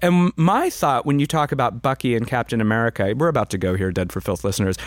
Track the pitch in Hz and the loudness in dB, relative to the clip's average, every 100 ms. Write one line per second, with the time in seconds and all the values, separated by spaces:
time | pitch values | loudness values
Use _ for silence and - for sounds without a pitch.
0 | 180 175 175 - 165 220 359 - 156 123 | 2 4 2 2 2 2 0 0 0 0
1 | 151 143 143 160 147 139 120 110 135 131 | 0 0 0 0 0 0 -2 0 -2 -2
2 | 131 117 120 123 120 117 107 113 117 - | 0 0 0 -2 -2 0 2 2 0 0
3 | 101 120 165 135 107 98 92 92 95 90 | -2 0 0 0 -2 -2 0 0 0 -2
4 | 90 92 98 90 101 - 98 92 | -4 -4 -4 -4 -2 -2 -2 -2